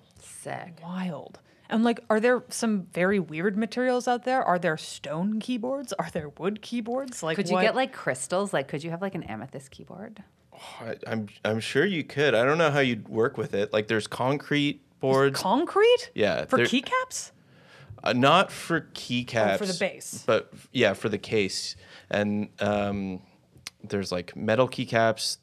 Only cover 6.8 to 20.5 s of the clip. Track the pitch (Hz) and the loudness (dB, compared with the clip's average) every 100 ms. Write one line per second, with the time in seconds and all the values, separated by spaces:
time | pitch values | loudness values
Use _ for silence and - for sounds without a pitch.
6.8 | 226 247 269 240 160 165 175 180 208 220 | -4 -4 -6 -6 -4 -2 2 4 4 2
7.8 | 262 - - 156 - 180 202 165 135 151 | -2 -2 -4 -4 -2 -2 0 -2 -2 -6
8.8 | 165 165 196 185 98 110 127 - 139 - | -6 -6 -6 -6 -8 -10 -10 -14 -16 -20
9.8 | - - 196 214 196 _ _ - - - | -18 -14 -14 -16 -20 _ _ -20 -18 -14
10.8 | 113 - - 113 104 - 104 110 110 135 | -10 -10 -6 -4 -6 -4 -2 -2 0 2
11.8 | 180 175 - 139 147 110 127 160 160 143 | 2 2 -4 2 4 6 4 4 4 4
12.8 | 135 117 - 110 117 - 104 101 107 107 | 2 2 -2 0 0 0 -4 -2 0 0
13.8 | 107 110 104 - 127 147 - 147 143 135 | 2 0 -2 -2 -2 -2 0 0 2 -2
14.8 | _ _ 135 135 139 135 190 233 339 392 | _ _ 2 4 4 2 0 2 2 4
15.8 | 453 494 - - 101 64 - 254 - 247 | 6 4 2 0 2 2 0 2 4 2
16.8 | - 508 508 - - _ _ - - - | 0 -2 -2 -8 -12 _ _ -20 -20 -20
17.8 | - - - 120 139 170 196 - - 165 | -20 -6 0 4 6 6 4 -2 -4 -4
18.8 | - - - 123 123 117 104 98 208 175 | -4 -14 -4 -4 -2 0 2 2 -2 -2
19.8 | 190 - - - - 110 - | -4 -6 -14 -8 0 0 0